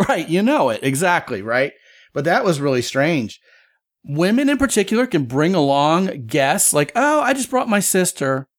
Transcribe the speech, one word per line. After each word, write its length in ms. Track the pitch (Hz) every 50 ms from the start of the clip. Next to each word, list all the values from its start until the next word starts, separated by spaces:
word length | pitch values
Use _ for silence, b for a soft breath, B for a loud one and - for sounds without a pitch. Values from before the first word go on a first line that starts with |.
| 196 -
Right, 180 | 269 190 160 -
you 140 | 160 180
know 280 | 208 240 294 294 156 127
it. 100 | 110 104
Exactly, 640 | - 135 135 135 175 180 175 165 - - 127 98 98
right? 300 | 110 117 127 135 143 - b b b b b b b b
But 100 | 147 135
that 200 | 156 180 240 262
was 160 | 196 165 139
really 220 | 143 143 131 123
strange. 580 | 117 - - 135 139 160 175 147 113 101 - - b b b b b b b b b _ _ _ _
Women 460 | - 143 147 170 190 220 254 294 277
in 80 | 294 269
particular 480 | 277 262 - - 196 196 220 220 254
can 200 | 254 - 165 139
bring 280 | 117 127 139 151 170 190
along 720 | 180 147 139 139 139 143 151 160 175 190 190 - - 117
guests 480 | 110 - 151 135 135 160 196 - - -
like, 180 | 147 147 - -
"Oh, 260 | 240 269 294 302 302
I 120 | 285 247 277
just 180 | 277 247 -
brought 180 | 262 254 - 233
my 100 | 214 202
sister 680 | 185 - - 190 185 175 - - 143 135 135 131 131 - _